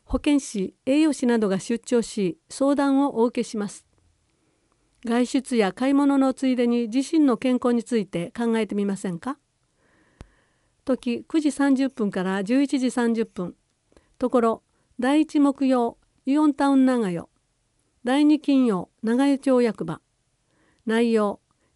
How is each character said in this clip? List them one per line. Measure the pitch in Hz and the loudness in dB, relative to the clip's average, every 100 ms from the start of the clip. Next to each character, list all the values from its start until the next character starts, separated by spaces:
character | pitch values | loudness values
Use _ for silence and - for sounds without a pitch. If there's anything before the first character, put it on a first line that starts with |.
保 | - 262 | -8 -4
健 | - 294 | 0 0
師、 | - 208 185 - - | 0 -6 -6 -6 -2
栄 | 277 | 2
養 | 311 | 2
士 | 269 247 | 2 0
な | 233 | 0
ど | 208 | 0
が | 190 | -2
出 | - 233 | -4 -6
張 | - 240 | -2 -2
し、 | 220 - 190 - _ | -2 -2 -4 -4 _
相 | - 269 | -2 0
談 | 285 277 269 | 2 2 2
を | 277 226 | 0 0
お | |
受 | 240 240 | -2 -2
け | |
し | 226 220 | -6 -6
ま | 208 | -8
す。 | - _ _ _ _ _ _ _ _ _ _ _ _ | -10 _ _ _ _ _ _ _ _ _ _ _ _
外 | 226 233 247 | -4 -2 0
出 | 277 247 240 | -2 -2 0
や | 196 | 0
買 | - 254 | 0 0
い | |
物 | 277 285 277 | 2 4 2
の | 269 | 2
つ | 254 262 | 0 -2
い | 247 | 0
で | 240 | 0
に | 240 233 | 0 -2
自 | 233 | -4
身 | 269 330 | 0 2
の | 294 220 | 2 2
健 | 262 247 | 0 0
康 | 247 | 0
に | 240 | -2
つ | 226 233 | 0 -4
い | 185 | -2
て | 175 170 - | -6 -8 -6
考 | 233 226 | -2 -2
え | 214 | -2
て | |
み | 208 202 | -4 -4
ま | 190 | -4
せ | 196 | -6
ん | 170 | -8
か？ | 254 285 _ _ _ _ _ _ _ _ - _ _ _ _ _ | -8 -12 _ _ _ _ _ _ _ _ -20 _ _ _ _ _
時、 | - 254 - 233 | -4 -4 -4 -6
九 | - 330 | -4 -2
時 | 302 | -2
三 | - 285 | 0 0
十 | 262 269 | 2 0
分 | - 208 | -2 -4
か | 190 | -2
ら | 185 190 | -4 -4
十 | 196 254 | 0 0
一 | 277 285 | 0 0
時 | 254 | -2
三 | 240 233 | -2 -2
十 | 226 220 | -2 -4
分。 | - 175 - _ _ _ _ _ _ | -6 -10 -12 _ _ _ _ _ _
と | 254 | -2
こ | 247 | 0
ろ、 | 226 226 _ _ _ - | 0 -2 _ _ _ -6
第 | 247 294 | 0 0
一 | 311 302 | 0 2
木 | 285 269 269 | 2 2 0
曜、 | 254 233 - _ _ | 0 0 -4 _ _
イ | - 277 | -2 2
オ | 302 | 2
ン | |
タ | 294 277 | 2 2
ウ | 277 | 4
ン | 262 | 4
長 | 254 208 | 2 -2
与。 | 170 - _ _ _ _ _ _ _ | -4 -10 _ _ _ _ _ _ _
第 | 240 269 | -2 2
二 | 302 302 | 4 2
金 | 302 269 254 | 2 2 2
曜、 | 190 180 _ | 0 -4 _
長 | 214 240 277 | -2 0 2
与 | 269 | 0
町 | 277 254 | 2 2
役 | 240 208 | 2 -2
場。 | - 156 _ _ _ _ _ _ _ _ - | -8 -10 _ _ _ _ _ _ _ _ -4
内 | 220 233 | 0 2
容、 | 226 208 - _ _ _ | 2 0 -4 _ _ _